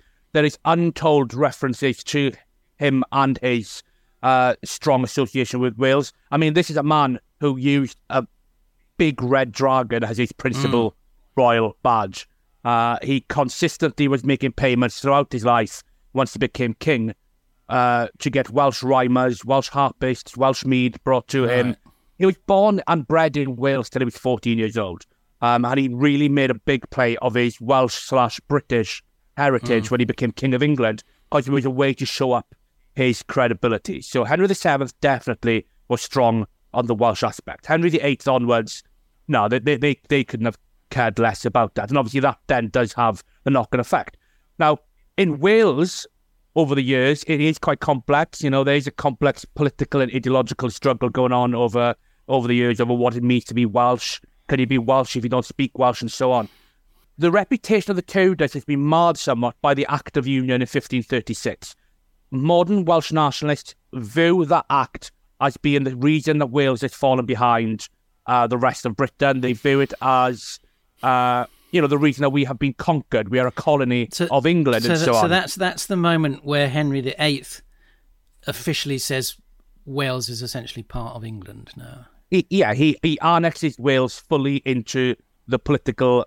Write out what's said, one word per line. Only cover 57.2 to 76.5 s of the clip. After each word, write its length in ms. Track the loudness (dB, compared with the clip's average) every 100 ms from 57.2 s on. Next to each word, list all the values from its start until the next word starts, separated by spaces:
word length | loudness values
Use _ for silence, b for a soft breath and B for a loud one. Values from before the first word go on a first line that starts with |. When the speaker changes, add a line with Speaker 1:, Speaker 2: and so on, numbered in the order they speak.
| 2
Speaker 1:
reputation 600 | 2 0 -4 0 0 0
of 40 | -4
the 40 |
Tudors 500 | -2 2 2 2 -2
has 100 | -2
been 180 | -4 0
marred 360 | 2 4 4 2
somewhat 380 | -2 0 -2 0
by 120 | 0
the 120 | 0 0
Act 260 | -4 -4 -4
of 100 | 0
Union 340 | 0 0 0
in 60 | 0
fifteen 340 | -4 -2 -4
thirty-six. 720 | -2 -4 -4 -6 -6 -8 -14 -20 _ _ _ _ _
Modern 540 | -2 2 4 4 2 2
Welsh 260 | 0 2
nationalists 640 | 0 0 0 -2 -4 -6 -20 _
view 520 | -12 -4 2 4 4 2
that 200 | 0 2
act 420 | 0 0 -8 -18 _ _ _
as 160 | -2 0
being 260 | 0 0
the 120 | 0 0
reason 420 | 0 2 0 0
that 80 | 0
Wales 340 | 0 0 0
has 120 | -4
fallen 320 | -2 0 2 0
behind, 640 | 0 2 2 0 -6 -10 _ _ _ -2
uh, 180 | 2 2
the 100 | 2
rest 280 | 0 -2 -6
of 100 | -4
Britain. 460 | -4 0 0 0
They 120 | -2
view 260 | 0 2 2
it 140 | 0 -2
as, 580 | 0 2 2 -2 -12 -18 _ _ _ _
uh, 420 | 0 2 2 0 -4 _ _
you 100 | 0
know, 60 | 2
the 100 | 2
reason 240 | 2 2
that 80 | 0
we 120 | 0 -2
have 140 | -2
been 140 | -4
conquered. 560 | -2 -2 -2 0 -4 0
We 100 | 0
are 80 | 0
a 40 |
colony 580 | -2 0 0 0 0 -4
Speaker 2:
So, 160 | -4 -2
Speaker 1:
of 140 | 0 2
England, 380 | 2 2 2 0
Speaker 2:
so 60 |
Speaker 1:
and 80 | 0
Speaker 2:
that, 60 | 2
Speaker 1:
so 80 |
Speaker 2:
so 40 | 2
Speaker 1:
on. 60 | 2
Speaker 2:
that's, 260 | 0 -2 -4
that's 300 | -6 -6 -4
the 80 | 0
moment 500 | 2 2 0 -4
where 220 | -4